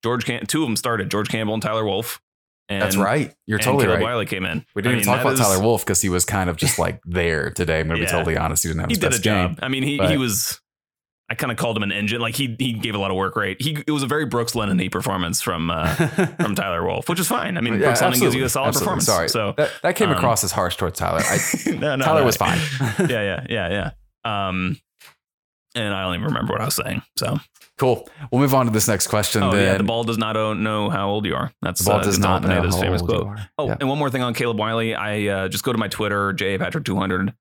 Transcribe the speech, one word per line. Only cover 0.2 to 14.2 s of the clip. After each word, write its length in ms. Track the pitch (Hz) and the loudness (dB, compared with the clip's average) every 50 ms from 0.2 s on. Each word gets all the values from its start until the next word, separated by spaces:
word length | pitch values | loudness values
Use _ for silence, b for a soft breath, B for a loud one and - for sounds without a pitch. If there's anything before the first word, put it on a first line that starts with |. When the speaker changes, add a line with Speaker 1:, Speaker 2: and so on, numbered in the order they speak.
| 113 | -2
Speaker 1:
Cam-, 200 | - 120 120 - | -4 -4 -4 -4
two 160 | - - 156 160 | -2 0 0 0
of 40 | |
them 80 | 127 110 | 0 0
started, 360 | - - 123 117 107 95 - | -2 0 -2 -2 0 -2 -2
George 180 | - 104 107 - | -2 -2 -2 0
Campbell 240 | - 110 110 104 110 | -2 -2 0 0 -2
and 80 | 113 101 | -2 -2
Tyler 220 | 107 110 113 110 | -2 -2 0 0
Wolff. 340 | 104 98 98 113 - - - _ _ _ _ _ _ _ _ _ - | 0 0 -2 -2 -4 -10 -12 _ _ _ _ _ _ _ _ _ -6
And, 120 | 101 98 | -2 0
Speaker 2:
That's 140 | 104 101 95 | 0 2 2
right. 380 | 98 98 98 127 156 139 - - _ _ | 2 2 2 2 0 -2 -4 -8 _ _
You're 120 | - 107 107 | -4 -2 0
Speaker 1:
and 40 | 110 | 2
Speaker 2:
totally 220 | 123 135 139 127 | 2 4 4 4
Speaker 1:
Caleb 140 | 95 90 85 | 4 4 2
Speaker 2:
right. 40 | - | 2
Speaker 1:
Wiley 200 | 113 123 117 101 | 2 0 -2 -2
came 200 | - 110 95 92 | -2 -4 -4 -2
in. 200 | 90 82 73 - _ _ | -2 -4 -4 -6 _ _
Speaker 2:
We 80 | 104 | -2
didn't 120 | 98 117 123 | 0 2 2
Speaker 1:
I 20 | |
mean, 60 | 117 | 2
Speaker 2:
even 40 | 107 | 2
talk 120 | 104 123 | 2 2
Speaker 1:
that 40 | 131 | 2
Speaker 2:
about 120 | - 135 131 | 2 2 4
Speaker 1:
is 60 | 131 | 4
Speaker 2:
Tyler 220 | 120 104 95 92 | 4 6 6 4
Wolff 240 | 101 117 117 101 - | 4 4 2 2 2
'cause 160 | - 98 - | 0 0 2
he 80 | - 98 | 2 2
was 160 | 90 90 - | 2 2 0
kind 240 | - 104 98 92 90 | 0 0 0 0 0
of 80 | 85 | 0
just, 220 | - - - - - | 0 0 0 2 2
like, 200 | 82 87 - - | 0 0 -2 -6
<laughs> 40 | _ | _
there 460 | 87 87 90 85 85 80 76 71 - | -4 -2 0 2 2 2 0 -2 -4
today. 300 | - - 90 80 80 78 | -2 -2 0 0 2 0
I'm 60 | 80 | 0
gonna 120 | 78 82 82 | 0 0 0
Speaker 1:
Yeah. 60 | 82 | 0
Speaker 2:
be 60 | 82 | 0
totally 260 | - 85 82 82 80 | 0 0 2 2 0
honest. 260 | 78 80 78 76 76 - | 0 0 0 0 -2 -2
He 60 | 85 | -2
didn't 100 | 80 82 | -2 -2
have 80 | 87 - | -2 0
Speaker 1:
He 40 | 240 | 0
Speaker 2:
his 60 | 190 | 0
Speaker 1:
did 100 | 165 - | 2 0
Speaker 2:
best 80 | 127 113 | 0 2
Speaker 1:
a 40 | 92 | 2
job. 260 | 110 104 95 90 90 | 2 2 2 2 0
Speaker 2:
game, 80 | 85 - | -2 -4
Speaker 1:
I 60 | - | -4
mean, 160 | 131 135 135 131 | -4 -2 -2 -2
he, 140 | 147 143 | -2 0
Speaker 2:
but 120 | 143 95 90 | 0 2 2
Speaker 1:
he 80 | - | 2
was, 420 | 135 131 120 101 95 - - - - _ _ _ _ _ _ _ _ _ _ _ _ _ _ 117 | 2 0 0 0 -2 -2 -4 -6 -10 _ _ _ _ _ _ _ _ _ _ _ _ _ _ -8
I 20 | |
kinda 200 | - - 127 117 | -6 -4 -4 -2
called 200 | - - 120 110 | -2 -2 -2 0
him 60 | 110 104 | -2 -2
an 80 | 101 | -2
engine. 300 | 92 101 104 104 113 120 | -2 -2 -2 -2 -2 -2
Like, 140 | 117 113 117 | -4 -4 -2
he, 200 | 120 139 127 113 - | -2 -4 -4 -2 -2
he 140 | 131 127 117 | -2 -2 -2
gave 220 | 107 95 117 104 | -4 -4 -4 -2
a 20 | |
lot 140 | 104 98 98 | -2 -2 0
of 60 | 95 | 0
work 180 | 92 95 92 - | 0 -2 -2 -2
rate. 260 | 110 101 95 95 - | -2 -2 -2 -4 -4
He, 160 | 123 151 156 147 - | -4 -4 -4 -4 -2
it 60 | - | -2
was 120 | 151 147 139 | -2 -2 0
a 40 | |
very 180 | 123 147 151 | 0 0 -2